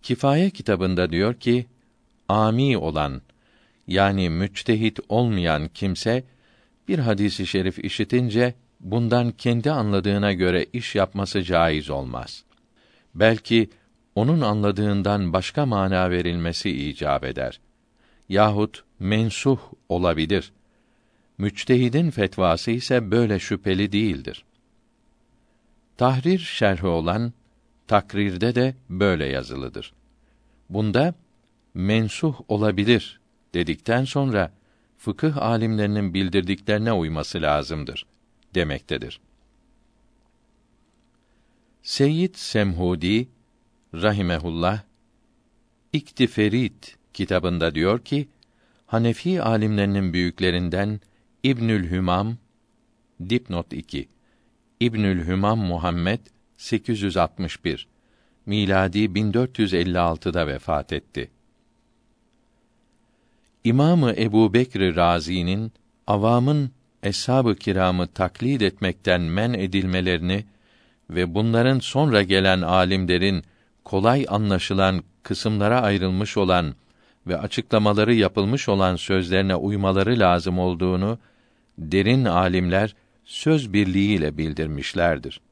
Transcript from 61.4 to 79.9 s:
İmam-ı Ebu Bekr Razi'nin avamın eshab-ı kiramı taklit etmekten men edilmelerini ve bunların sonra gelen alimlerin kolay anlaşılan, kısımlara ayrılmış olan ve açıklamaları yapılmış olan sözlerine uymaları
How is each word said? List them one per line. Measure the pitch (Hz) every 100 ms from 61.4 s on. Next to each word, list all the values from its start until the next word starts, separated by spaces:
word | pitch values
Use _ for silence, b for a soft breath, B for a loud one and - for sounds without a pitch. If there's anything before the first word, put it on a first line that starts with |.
| _ _ _ _ _ _ _ _ _ _ _ _ _ _ _ _ _ _ _ _ _ _
İmam-ı | 117 123 151 175 131 107
Ebu | 110 107 110
Bekr | 113 127 98 95 82
Razi'nin | 87 87 78 92 87 98 113 _ _ _ -
avamın | 104 110 120 127 147 135 - _ _
eshab-ı | 101 98 - 131 117 95
kiramı | - 95 92 90 87
taklit | - 92 - 120 139
etmekten | 101 - 95 85 - 90
men | 82 90 117
edilmelerini | 117 95 95 92 92 92 87 87 98 107 b b b b b _
ve | 87 90
bunların | 87 113 113 123 131
sonra | - 131 151 107
gelen | 95 95 95 92
alimlerin | 85 92 92 95 87 87 95 95 b b b b
kolay | - 98 107 135 135
anlaşılan, | 101 107 95 - 95 95 92 - _
kısımlara | - 98 113 107 104 123
ayrılmış | 113 98 92 92 104 -
olan | 95 90 80 65 b b b b -
ve | 85
açıklamaları | 101 - - 110 104 104 107
yapılmış | 117 95 - 101 135 -
olan | 98 92 90
sözlerine | - 95 87 95 95
uymaları | 90 98 104 98